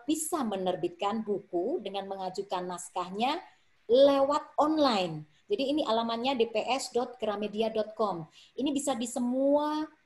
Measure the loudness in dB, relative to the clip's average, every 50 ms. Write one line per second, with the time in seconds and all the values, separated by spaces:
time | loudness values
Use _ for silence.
0 | -2 -2 -2 -2 -2 -4 -2 -2 -2 -2 -2 -2 -2 -2 -2 0 -2 -4 -4 -2
1 | -2 -2 -2 -2 -2 -2 -4 -4 -4 -4 -2 -2 0 0 -2 -4 -4 -6 -8 -6
2 | -6 -8 -8 -6 -6 -8 -6 -6 -6 -4 -4 -6 -4 -6 -8 -10 -10 -8 -6 -6
3 | -6 -6 -4 -2 0 0 0 -2 -4 -10 _ _ _ _ _ _ _ 4 6 8
4 | 8 8 8 6 4 2 2 0 -2 -2 0 2 2 4 4 4 4 4 4 2
5 | 0 -2 -4 -8 -10 _ _ _ _ -4 -2 -2 0 0 0 0 0 0 0 0
6 | 0 -2 -2 -2 -2 0 2 2 0 0 0 -2 -2 0 -2 -2 -2 -2 -2 -2
7 | -2 -2 -6 -6 -4 -4 -2 -2 -4 -4 -2 -2 -2 0 0 -2 -4 -2 -2 -2
8 | -2 -2 -2 -4 -8 -12 _ -20 -20 -14 -6 -4 -2 0 0 0 -2 -2 -2 -2
9 | -4 -6 -4 -2 -2 0 0 2 4 4 4 4 2 2 -2 -2 -4 -6 -10 _
10 | _